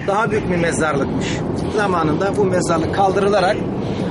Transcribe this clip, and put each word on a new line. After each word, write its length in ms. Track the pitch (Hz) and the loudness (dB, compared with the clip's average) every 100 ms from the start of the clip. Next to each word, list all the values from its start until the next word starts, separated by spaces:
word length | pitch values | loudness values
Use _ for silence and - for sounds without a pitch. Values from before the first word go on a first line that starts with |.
| - | -2
daha 240 | 202 226 | 0 0
büyük 180 | 214 180 | 0 0
bir 60 | 175 | 0
mezarlıkmış. 720 | 170 135 156 147 - 135 - - - - - 214 | 0 0 0 0 -2 -2 -2 -4 -4 -4 -2 0
Zamanında 640 | 202 175 156 156 196 196 | 0 2 0 0 0 2
bu 80 | 190 | 2
mezarlık 500 | 180 170 165 160 - | 2 0 0 0 2
kaldırılarak 640 | 196 185 196 202 180 214 - - - - - | 2 4 2 4 2 0 -2 -4 -4 -4 -4